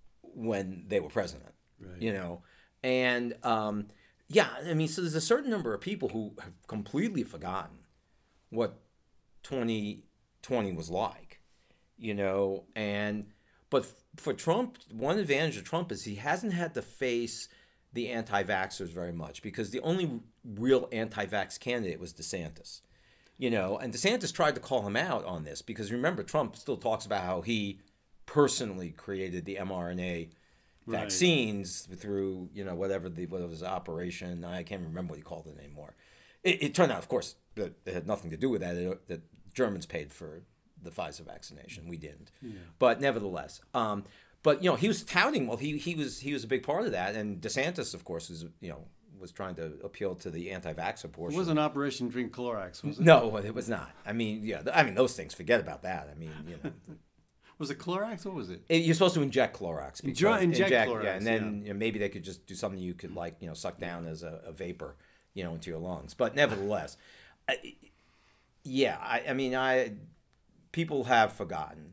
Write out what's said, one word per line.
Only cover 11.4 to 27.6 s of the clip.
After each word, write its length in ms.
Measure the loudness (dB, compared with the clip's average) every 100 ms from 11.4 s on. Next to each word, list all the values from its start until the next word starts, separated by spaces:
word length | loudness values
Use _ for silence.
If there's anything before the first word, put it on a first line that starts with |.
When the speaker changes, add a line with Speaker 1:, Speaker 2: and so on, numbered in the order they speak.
| _ _ _ _ _ -10
Speaker 1:
you 160 | -4
know, 500 | 0 2 4 2 0 -4
and, 520 | -4 -2 0 0 -2 -6 -16 _ _ 0
but 120 | 0
f-, 120 | 0 -8 _ -8
for 160 | -4
Trump, 460 | -2 2 2 0 -6 -14
one 280 | -4 0 2
advantage 380 | 4 4 2 -2
of 80 |
Trump 280 | -2 -2 -2
is 120 | -6
he 120 | -6 -4
hasn't 360 | 0 0 0
had 220 | 0 0
to 80 | -2
face 680 | -4 0 0 2 0 -4 -8 -14 _ _ _
the 160 | -4 -2
anti-vaxxers 800 | -2 0 0 2 0 0 -4 -8
very 240 | -6 -6
much 300 | -6 -8 -8
because 280 | -8 -4 -4
the 100 | -2
only 400 | 0 0 0 -4 -10 _
real 440 | -12 0 6 6 4
anti-vax 680 | -2 -2 -2 -2 -2 -2 -4
candidate 400 | -2 -2 -2 -4
was 120 | -8
DeSantis, 640 | -10 -6 -6 -6 -10 -16 -16 _ _ _ _ _ -4
you 120 | 0
know, 260 | 2 0 -2
and 140 | -4
DeSantis 400 | 0 2 2 0
tried 220 | 2 2
to 60 | 2
call 260 | 0 0 2
him 100 | 0
out 280 | 0 -2 -4
on 180 | -6
this 160 | -8 -10
because 300 | -10 -8 -4
remember, 300 | 0 0 0
Trump 340 | -2 0 0 -4
still 200 | -4 -2
talks 260 | 0 -2 0
about 160 | -2
how 200 | 0 -2
he 380 | 0 0